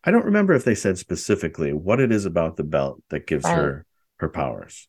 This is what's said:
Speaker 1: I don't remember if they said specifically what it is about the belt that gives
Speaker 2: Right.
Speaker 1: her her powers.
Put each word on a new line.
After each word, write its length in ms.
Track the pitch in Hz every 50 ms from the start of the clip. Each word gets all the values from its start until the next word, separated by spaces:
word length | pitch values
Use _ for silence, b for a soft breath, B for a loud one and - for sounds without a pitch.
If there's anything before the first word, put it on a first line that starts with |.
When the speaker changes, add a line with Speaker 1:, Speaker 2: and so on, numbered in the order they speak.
| B
Speaker 1:
I 60 | 180
don't 120 | 214 233 -
remember 300 | 214 202 208 202 190 170
if 100 | 131 -
they 120 | - 110
said 220 | - - 104 92 90
specifically 760 | - - 90 - - - 107 - - 80 - - 78 71 71
what 260 | 76 85 95 110 131
it 100 | 135 117
is 140 | 113 107 98
about 300 | 95 82 87 82 82 82
the 80 | - 78
belt 400 | 76 78 71 69 69 67 - - -
that 180 | - 71 - -
gives 160 | - 71 65
Speaker 2:
Right. 140 | 82 170 165
Speaker 1:
her 280 | 73 71 69 71 - _ _ _ _ _ _ -
her 100 | - 78
powers. 580 | - 82 71 64 55 50 50 - - - -